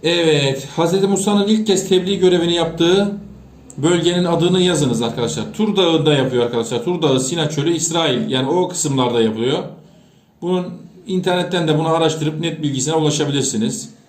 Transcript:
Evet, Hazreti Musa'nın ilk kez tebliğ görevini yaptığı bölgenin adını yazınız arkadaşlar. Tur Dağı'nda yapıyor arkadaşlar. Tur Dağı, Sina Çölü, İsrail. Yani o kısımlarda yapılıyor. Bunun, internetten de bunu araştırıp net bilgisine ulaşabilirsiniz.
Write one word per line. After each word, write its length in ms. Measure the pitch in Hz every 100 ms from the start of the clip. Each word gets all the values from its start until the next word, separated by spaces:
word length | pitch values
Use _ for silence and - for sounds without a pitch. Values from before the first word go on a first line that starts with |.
Evet, 640 | 156 170 165 151 139 135 - -
Hazreti 320 | 165 190 196
Musa'nın 400 | 196 - 202 202
ilk 200 | 220 214
kez 220 | 208 -
tebliğ 300 | 185 180 190
görevini 340 | 180 175 170
yaptığı 580 | 170 165 - 170 190 202 - - - - - - -
bölgenin 480 | 147 175 165 175 180
adını 360 | 165 170 185
yazınız 400 | 180 160 139 113
arkadaşlar. 520 | 117 113 117 - 107
Tur 220 | - 214 185
Dağı'nda 380 | 175 160 143
yapıyor 320 | 143 123 123 117
arkadaşlar. 380 | 120 110 120
Tur 180 | 170 175
Dağı, 180 | 160 131
Sina 300 | 131 170 151
Çölü, 240 | 151 143
İsrail. 580 | 170 - 165 160 120 110
Yani 180 | 131 131
o 180 | 175 180
kısımlarda 540 | - 151 135 123 117
yapılıyor. 420 | 110 107 120 156 - - - - _ _ _ _
Bunun, 240 | 170 185 180 - - - -
internetten 600 | 185 180 180 175 175 160
de 100 | 151
bunu 100 | 160
araştırıp 520 | 160 160 - 147 156
net 240 | 165 151
bilgisine 300 | 151 131 123
ulaşabilirsiniz. 960 | 160 151 143 143 139 123 110 110 - - -